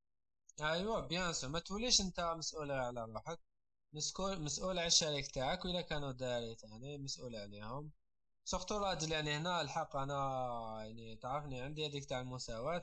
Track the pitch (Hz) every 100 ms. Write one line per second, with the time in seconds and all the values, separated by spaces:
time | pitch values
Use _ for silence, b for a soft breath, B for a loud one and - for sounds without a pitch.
0 | _ _ _ _ - - 151 170 208 214
1 | 135 170 175 160 131 165 - 202 247 -
2 | 190 175 170 165 147 160 147 135 123 120
3 | 113 107 - 170 - _ _ _ _ 151
4 | - - 190 190 147 - 185 180 170 -
5 | 160 143 135 135 131 180 185 175 - 151
6 | 143 127 127 120 113 113 110 110 135 143
7 | 135 - 127 113 101 101 107 135 156 -
8 | _ _ _ _ - 185 - 214 196 165
9 | 156 156 151 147 170 175 143 165 151 143
10 | 139 143 139 131 127 117 113 110 110 113
11 | 113 110 127 143 147 127 135 151 151 143
12 | 135 131 127 127 - 113 135 170